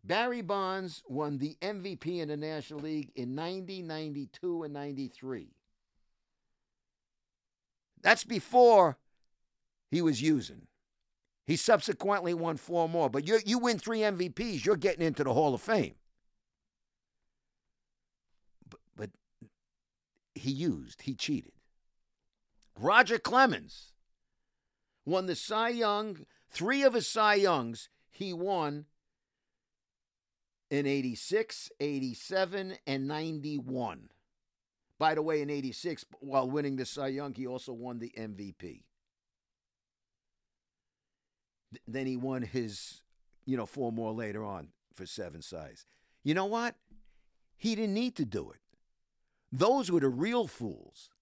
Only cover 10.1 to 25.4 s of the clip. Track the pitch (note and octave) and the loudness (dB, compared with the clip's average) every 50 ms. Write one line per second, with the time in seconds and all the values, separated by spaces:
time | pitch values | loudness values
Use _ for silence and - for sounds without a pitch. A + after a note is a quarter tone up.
10.1 | C#3 A2+ C#3 D#3+ D#3 C3 A2 - C3 A2 - _ _ _ _ _ _ _ _ _ | 2 2 2 2 2 2 0 -6 -14 -18 -20 _ _ _ _ _ _ _ _ _
11.1 | _ _ _ _ _ _ _ - E3 - - - A3+ E3+ - - G3+ - - G3 | _ _ _ _ _ _ _ 0 0 2 6 6 6 6 6 -2 -4 -2 0 0
12.1 | G3+ G3 F3 E3+ F3 E3+ E3 E3 D#3+ C#3 - - F3 F3 E3 E3 E3 E3+ D#3 C3 | 0 0 0 0 -2 0 0 -2 -2 -4 -6 -2 0 2 2 2 2 2 2 2
13.1 | A2 C#3 D3 E3+ A3 A3 G#3+ G3+ A#3 B3 A#3 B3 A#3 - - A3 A3+ A3 G#3+ G#3 | 2 0 2 4 2 4 4 2 0 2 2 2 0 0 -2 -2 0 2 2 0
14.1 | G3 F3 F#3 F3 - - A3+ A#3+ G3 C#3 - F#3 G#3 D#3 C3+ G3 E3 E3 E3 D#3+ | 2 0 -4 -4 -2 -4 -4 -4 -4 0 2 2 2 4 2 0 2 2 0 0
15.1 | C3+ - C#3+ C3+ A#2+ C3+ D#3 D3 B2+ G#2+ - - A3+ G3 A#2+ - - _ _ _ | 0 0 0 2 4 4 4 4 2 0 0 2 2 2 2 0 -6 _ _ _
16.1 | _ _ _ _ _ _ _ _ _ _ _ _ _ _ _ _ _ _ _ _ | _ _ _ _ _ _ _ _ _ _ _ _ _ _ _ _ _ _ _ _
17.1 | _ _ _ _ _ _ _ _ _ _ _ _ _ _ _ _ _ _ _ _ | _ _ _ _ _ _ _ _ _ _ _ _ _ _ _ _ _ _ _ _
18.1 | _ _ _ _ _ _ _ _ _ _ - - - - _ _ _ - G#2+ F#2+ | _ _ _ _ _ _ _ _ _ _ -20 -20 -20 -20 _ _ _ -12 -12 -12
19.1 | _ _ _ _ _ _ A2+ G#2+ _ _ _ _ _ _ _ _ _ _ _ _ | _ _ _ _ _ _ -20 -20 _ _ _ _ _ _ _ _ _ _ _ _
20.1 | _ _ _ _ _ G#2+ G#2 C3+ C#3 C3+ E3+ E3 G#2+ D2 B1+ C2+ - - - C#3 | _ _ _ _ _ -8 -6 -4 -4 -2 -2 -4 -4 -4 -8 -14 -18 -12 -10 -10
21.1 | C3 - - - D3 A#2+ - - _ _ _ _ _ _ _ _ _ _ _ _ | -8 -6 -4 -4 -4 -6 -6 -12 _ _ _ _ _ _ _ _ _ _ _ _
22.1 | _ _ _ _ _ _ _ _ _ _ _ _ _ G2+ A2 D#3+ G3+ A#3 A3+ - | _ _ _ _ _ _ _ _ _ _ _ _ _ -2 0 6 8 8 8 8
23.1 | A#3 A3 - - A3+ B3+ C4+ B3 D#3 F2+ - - - - - - _ _ _ _ | 2 -2 0 2 6 6 6 6 4 -2 -6 -12 -20 -20 -20 -20 _ _ _ _
24.1 | _ _ _ _ _ _ _ _ _ _ _ _ _ _ _ _ _ _ _ C#3+ | _ _ _ _ _ _ _ _ _ _ _ _ _ _ _ _ _ _ _ -2
25.1 | E3+ G3 F#3 F3+ E3 - | -2 0 0 -2 -4 -4